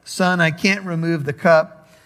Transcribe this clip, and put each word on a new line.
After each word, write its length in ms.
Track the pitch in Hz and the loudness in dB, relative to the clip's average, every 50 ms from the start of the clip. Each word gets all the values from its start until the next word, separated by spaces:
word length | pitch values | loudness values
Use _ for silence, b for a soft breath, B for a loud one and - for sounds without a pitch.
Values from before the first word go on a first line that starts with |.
| b | b
Son, 360 | - - - 190 180 180 175 | -14 -6 -2 -2 0 0 0
I 120 | 170 160 | 0 -2
can't 340 | 156 165 - 196 196 202 196 | -2 -2 -2 -2 -2 -2 -4
remove 400 | 185 170 165 165 165 170 160 139 | -6 -6 -4 -4 -2 -4 -4 -4
the 80 | 143 143 | -6 -8
cup." 560 | - - 175 165 156 160 - - - b b b b b | -2 2 4 4 4 4 0 -6 -20 b b b b b